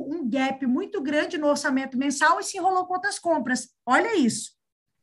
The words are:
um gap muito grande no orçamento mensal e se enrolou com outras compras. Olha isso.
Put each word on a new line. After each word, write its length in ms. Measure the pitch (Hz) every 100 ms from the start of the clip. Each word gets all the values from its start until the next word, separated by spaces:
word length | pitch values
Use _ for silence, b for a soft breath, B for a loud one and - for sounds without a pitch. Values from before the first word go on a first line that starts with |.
| 262
um 240 | 330 254
gap 360 | 262 262 269 269
muito 360 | 269 403 403
grande 360 | 269 294 349 320
no 100 | 294
orçamento 500 | 285 302 262 262 254
mensal 420 | 285 277 311 381
e 40 |
se 140 | 392 381
enrolou 280 | 359 370 359
com 80 |
outras 240 | 370 392 -
compras. 520 | 339 311 247 247 - _ -
Olha 320 | 277 427 415
isso. 340 | 233 - - _ _ _ _ _